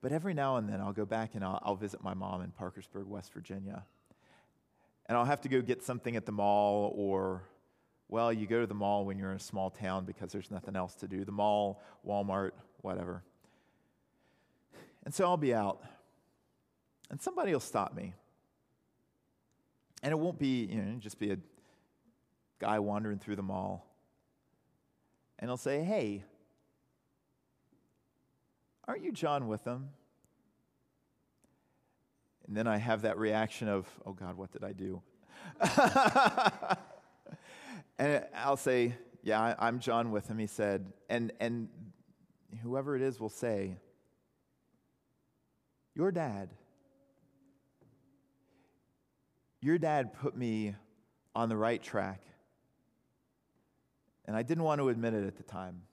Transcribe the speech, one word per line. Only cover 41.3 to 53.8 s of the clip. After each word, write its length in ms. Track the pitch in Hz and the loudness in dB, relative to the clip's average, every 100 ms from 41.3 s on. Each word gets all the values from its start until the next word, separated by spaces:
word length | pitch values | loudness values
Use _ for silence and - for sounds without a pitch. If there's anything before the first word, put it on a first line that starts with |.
| - | -2
and 280 | 117 117 110 - 113 - _ _ _ _ _ 113 | -2 -2 -6 -10 -18 -20 _ _ _ _ _ -10
whoever 320 | 117 131 135 | -4 -4 0
it 80 | 139 | 0
is 160 | 135 117 | 0 0
will 100 | 110 | -6
say, 500 | - 120 107 98 92 - _ _ _ _ _ _ _ _ _ _ _ _ _ _ _ _ _ _ _ _ | -2 0 0 -2 -6 -14 _ _ _ _ _ _ _ _ _ _ _ _ _ _ _ _ _ _ _ _
your 160 | - 180 | 0 0
dad. 400 | 175 151 101 95 98 - _ _ _ _ _ _ _ _ _ _ _ - _ _ _ _ _ _ _ _ _ _ _ _ _ _ _ _ _ | 2 -2 -4 -8 -14 -20 _ _ _ _ _ _ _ _ _ _ _ -20 _ _ _ _ _ _ _ _ _ _ _ _ _ _ _ _ _
Your 180 | 131 170 | 2 4
dad 340 | 156 151 123 | 4 2 2
put 220 | - 139 - | -2 -6 -2
me 380 | 120 110 107 101 - _ _ _ _ | 0 0 -2 -4 -14 _ _ _ _
on 140 | - 117 | -2 0
the 80 | 110 | 2
right 260 | 110 120 | 2 0
track. 400 | - 107 98 95 - - _ _ _ _ _ _ _ _ _ _ _ _ _ _ | -2 -2 -2 -4 -14 -20 _ _ _ _ _ _ _ _ _ _ _ _ _ _